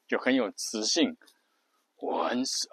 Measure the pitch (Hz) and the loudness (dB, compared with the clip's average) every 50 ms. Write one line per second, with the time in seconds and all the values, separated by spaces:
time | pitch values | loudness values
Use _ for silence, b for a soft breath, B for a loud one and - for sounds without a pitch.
0 | _ - - 110 - - 127 135 123 101 87 - - - - 113 107 110 - 170 | _ -4 -2 -2 2 4 2 4 2 0 -2 -6 -8 -6 -4 -4 -2 0 2 2
1 | 160 117 - - b b b b b b b b b b b b b b _ _ | 2 2 2 -2 b b b b b b b b b b b b b b _ _
2 | - 85 - - 78 76 110 123 131 131 - - - - | -6 -4 -2 0 0 0 0 0 -2 -2 -2 -4 -4 -6